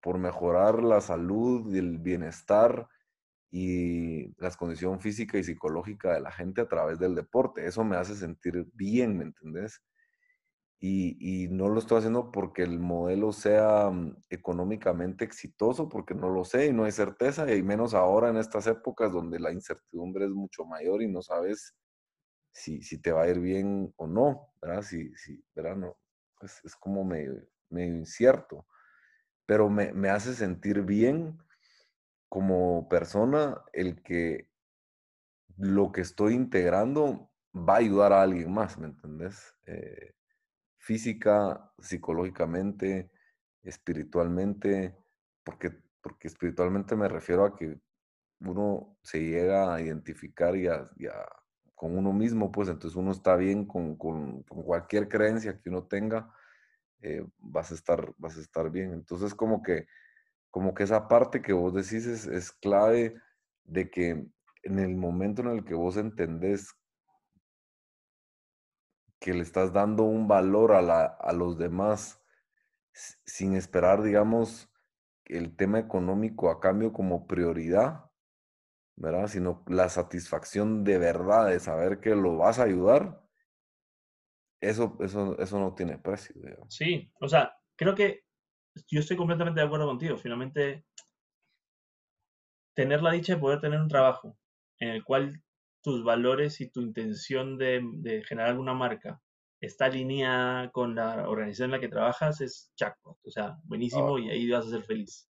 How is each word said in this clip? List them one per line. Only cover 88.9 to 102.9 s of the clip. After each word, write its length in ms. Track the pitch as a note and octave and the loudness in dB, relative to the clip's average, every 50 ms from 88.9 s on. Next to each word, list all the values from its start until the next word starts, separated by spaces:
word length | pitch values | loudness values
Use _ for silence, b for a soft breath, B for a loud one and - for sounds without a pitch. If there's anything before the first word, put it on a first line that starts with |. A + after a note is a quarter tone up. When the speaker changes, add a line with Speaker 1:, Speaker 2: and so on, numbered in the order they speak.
| - D3+ | 0 0
Speaker 2:
estoy 160 | D3+ - F#3 | 0 0 -2
completamente 440 | F3+ F3 E3 E3+ D#3+ E3 E3+ D#3+ D#3 | -2 0 0 0 0 0 0 2 0
de 60 | D3+ | 0
acuerdo 200 | D3 D3+ D3+ D3+ | 0 0 0 0
contigo. 300 | D3 B2+ B2 D#3 E3 C3 | -2 -2 -2 -4 -4 -4
Finalmente, 680 | - - B2 A#2+ A#2+ B2+ C3 C#3+ D3 C#3+ C#3 C#3 D3 _ _ _ - - _ _ _ _ _ _ _ _ _ _ _ _ _ _ _ _ _ _ _ _ _ _ _ _ _ _ _ _ _ _ _ _ _ _ | -4 -6 -8 -6 -6 -6 -6 -2 -2 -2 -2 -2 -8 _ _ _ -20 -20 _ _ _ _ _ _ _ _ _ _ _ _ _ _ _ _ _ _ _ _ _ _ _ _ _ _ _ _ _ _ _ _ _ _
tener 280 | - C3 C3+ C#3+ D3+ D#3+ | -2 0 2 2 2 2
la 100 | E3 E3+ | 2 2
dicha 220 | F3 E3+ - F#3 | 2 0 0 -2
de 60 | D#3+ | 0
poder 200 | C#3+ C3+ C#3 C#3+ | 2 0 0 0
tener 200 | D3 D3+ D3 D#3 | 0 -2 0 0
un 80 | D#3 D#3 | 0 2
trabajo 500 | D3+ C#3 C3 C3 B2+ - - A2+ A2 _ _ _ _ _ _ _ _ _ | 4 6 6 6 4 2 -8 -16 -20 _ _ _ _ _ _ _ _ _
en 120 | A#2+ A#2 | -6 -6
el 140 | A2+ A2 - | -6 -6 -4
cual 380 | - C3+ C3+ C#3+ C#3+ D3 D#3 _ _ _ _ _ _ _ _ _ | 0 0 0 0 -2 -6 -12 _ _ _ _ _ _ _ _ _
tus 220 | D3+ C3+ A#2+ A2+ | -4 -4 0 2
valores 560 | A#2 A#2 A#2+ A#2+ B2+ C3 C3+ D3 D3 D3 - | 2 2 4 4 2 2 2 0 -2 -2 -6
y 100 | B2+ B2 | -12 -10
tu 100 | _ B2+ | _ -8
intención 800 | B2 A#2 A2 - A2+ A2 G#2+ F#2+ - - C3+ C3 C3 C3+ C3+ B2+ | -8 -6 -6 -6 -6 -6 -6 -8 -6 -4 -4 -4 -4 -4 -4 -2
de, 220 | C3 C3 B2+ B2 B2 A#2 A#2 | 0 0 0 0 -2 -4 -8
de 280 | - - A2+ A2 G#2+ G#2+ | -8 -6 -4 -4 -6 -6
generar 260 | - A2 A2 A2+ A#2+ | -8 -6 -2 0 0
alguna 220 | B2 B2+ C3 C3 C3 | 0 0 -2 -4 -2
marca 480 | C3 B2+ A#2+ A2+ A2 _ G#2+ - - _ _ _ _ _ _ _ _ | -2 -2 -2 -4 -6 _ -12 -14 -14 _ _ _ _ _ _ _ _
está 260 | - G#2 - _ C3 | -14 -14 -2 _ 2
alineada 840 | C3 C3 C3 C3 C3 C3+ C#3 C3+ C3 B2+ B2+ B2+ B2+ B2+ B2+ B2 B2 | 2 2 0 -4 -2 -2 0 0 2 2 2 2 0 0 -2 -4 -6
con 240 | _ B2+ B2 A#2 A2+ | _ -2 -2 -2 0
la 340 | A2+ A2+ A2+ A2+ A2 G2+ - | -2 -2 -2 -2 -4 -4 -2
organización 380 | A2 A2 G#2+ G#2 G2+ G#2 B2+ | -2 -2 -4 -6 -4 -4 -2
en 60 | B2+ C3 | -2 -2
la 80 | C3 | -2
que 80 | B2+ A#2 | -4 -4
trabajas 520 | - - A2 A#2+ A#2+ - D#3+ D#3 D3+ - | -2 0 2 2 2 2 0 -2 0 -2
es 320 | C#3 B2 - - - _ _ | -6 -8 -8 -14 -20 _ _
jackpot, 420 | - A2+ G#2 | -4 -4 -4